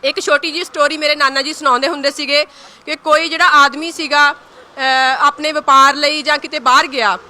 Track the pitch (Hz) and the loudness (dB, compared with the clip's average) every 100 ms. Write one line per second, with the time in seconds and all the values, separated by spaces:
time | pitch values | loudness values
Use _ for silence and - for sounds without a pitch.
0 | 269 294 - 294 320 311 349 330 294 311 | -4 -4 -2 -2 -2 -8 -8 -2 -2 0
1 | 302 294 277 269 277 311 302 247 269 285 | -2 0 0 -2 -6 -4 0 0 0 -2
2 | 277 277 285 294 302 - - - - 302 | -6 -6 -4 -2 -2 -10 -20 -20 -10 -8
3 | 311 - 330 320 349 294 277 269 330 330 | 0 0 0 0 4 4 4 0 -10 -8
4 | 311 294 294 - - - - - 262 262 | -2 2 2 0 -16 -20 -20 -6 -2 2
5 | 262 262 277 285 302 302 294 269 269 277 | 0 2 0 0 -4 -4 4 6 6 4
6 | 294 302 269 294 294 302 247 262 320 262 | -2 -2 -2 -2 -2 -4 2 2 2 -2
7 | 214 180 - | -2 -2 -8